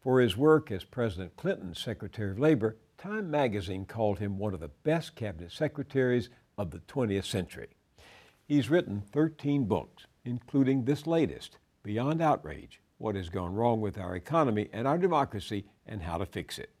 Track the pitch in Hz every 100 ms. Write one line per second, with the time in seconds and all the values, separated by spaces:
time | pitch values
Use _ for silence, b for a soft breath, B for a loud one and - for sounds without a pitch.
0 | 131 127 120 95 151 156 151 95 - -
1 | 117 87 90 - 175 196 95 85 - 104
2 | 104 - 101 95 151 139 110 110 _ -
3 | 190 214 185 147 131 101 87 95 95 117
4 | 107 101 104 95 104 92 78 - 151 165
5 | - - 107 82 87 - 151 147 135 135
6 | 127 123 120 b b - 92 90 - 143
7 | 117 98 - 101 85 - - _ _ _
8 | B B B B - 147 113 175 - 101
9 | 104 147 156 156 143 143 110 95 - -
10 | - _ 123 123 - 143 131 135 120 147
11 | 160 165 120 - - - _ _ 107 107
12 | 135 160 160 127 76 73 - - _ _
13 | 110 98 87 92 87 98 120 113 107 95
14 | 90 90 - 160 139 104 107 104 131 165
15 | 185 160 135 101 - 104 98 _ - 107
16 | 85 82 98 98 82 - - _